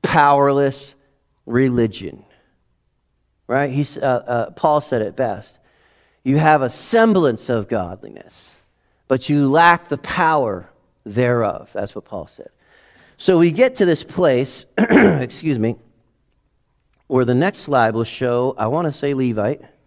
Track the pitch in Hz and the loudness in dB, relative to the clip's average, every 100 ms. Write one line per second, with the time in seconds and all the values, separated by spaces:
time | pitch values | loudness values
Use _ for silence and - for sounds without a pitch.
0 | - 160 143 143 139 139 139 135 - _ | 0 2 4 4 2 2 0 -4 -18 _
1 | _ _ _ _ - 120 135 120 113 - | _ _ _ _ -4 0 2 0 -2 -4
2 | 95 - _ _ _ _ _ _ _ _ | -14 -16 _ _ _ _ _ _ _ _
3 | _ _ _ _ - 131 143 135 143 - | _ _ _ _ -6 -4 -2 -4 -6 -4
4 | 135 123 - 120 107 - 160 151 - 123 | -2 -2 -2 -4 -4 -4 0 0 -2 -4
5 | 107 107 123 104 - _ _ _ _ _ | -4 -4 -6 -6 -14 _ _ _ _ _
6 | _ _ 127 139 156 156 127 - - 226 | _ _ -2 2 4 4 2 -6 -2 2
7 | 226 190 151 110 - 120 101 113 87 92 | 4 4 2 -2 -4 -4 -2 -6 -6 -12
8 | 53 - - - - _ _ _ _ _ | -18 -20 -20 -20 -20 _ _ _ _ _
9 | _ 131 - 147 139 147 170 170 - 147 | _ -4 0 0 2 6 6 4 -2 -8
10 | - - 165 156 120 92 - _ _ _ | -6 0 2 2 0 -4 -10 _ _ _
11 | - 104 123 120 107 - - 101 101 104 | -8 -2 0 0 -2 -6 -10 -10 -8 -10
12 | _ 101 78 - - _ _ _ _ _ | _ -14 -14 -20 -20 _ _ _ _ _
13 | _ _ - 180 170 156 254 254 185 156 | _ _ 0 4 2 4 0 2 0 0
14 | - - 170 127 139 - - - 226 254 | -4 -2 0 0 -2 -10 -12 -4 2 4
15 | 214 156 123 - 160 127 110 - _ _ | 4 2 -4 -6 -4 -2 -2 -4 _ _
16 | _ _ _ _ _ _ _ _ _ _ | _ _ _ _ _ _ _ _ _ _
17 | _ 131 123 123 180 - - 135 113 110 | _ 0 2 2 0 -2 -2 2 2 0
18 | 113 - 127 120 127 131 110 151 165 139 | -6 -4 -2 0 -2 -2 -4 -2 -4 -4
19 | 143 135 127 107 104 147 - _ | -4 -2 -2 -2 -2 -4 -12 _